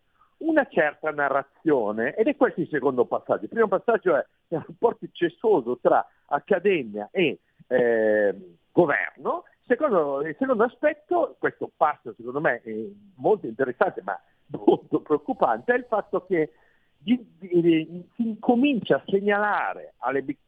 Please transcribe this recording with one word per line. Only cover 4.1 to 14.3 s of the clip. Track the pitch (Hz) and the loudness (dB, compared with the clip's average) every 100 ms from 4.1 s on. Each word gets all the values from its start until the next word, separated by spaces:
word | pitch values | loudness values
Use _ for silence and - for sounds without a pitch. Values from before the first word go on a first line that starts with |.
| 143 | 0
è | - _ _ | -2 _ _
il | 160 - | -8 -8
rapporto | 165 - - | -2 -2 -2
incessoso | - - 214 - 233 190 117 123 | -10 -4 -4 -2 0 2 0 -2
tra | 180 139 - _ - | 2 2 0 _ -6
accademia | 143 - 190 185 180 117 104 104 | -6 -2 0 0 0 -2 -10 -8
e, | 190 160 90 _ _ - | -2 -2 -2 _ _ -4
eh, | 123 120 117 110 107 101 95 90 - _ | 0 2 2 4 4 2 0 -8 -20 _
governo. | - 170 113 80 - 160 330 - _ - | 2 2 2 -4 -8 -6 -6 -8 _ -4
Secondo, | 240 302 190 143 139 | 0 2 2 0 -2
il | 156 151 | -4 -4
secondo | 269 240 | -2 0
aspetto, | 240 - 302 311 - 349 285 - | 0 0 -2 -2 -4 -2 -2 -4
questo | 147 - 120 | -6 -4 -10
passo | - 156 147 123 104 | -2 -2 -2 -10 -14
secondo | 117 135 | -10 -4
me | 156 120 | -2 -2
è | 113 110 110 101 - - | -6 -10 -10 -14 -20 -6
molto | 147 202 127 | 0 0 -2
interessante | 113 127 120 190 - | -4 -4 2 0 0
ma | 95 92 _ | -6 -10 _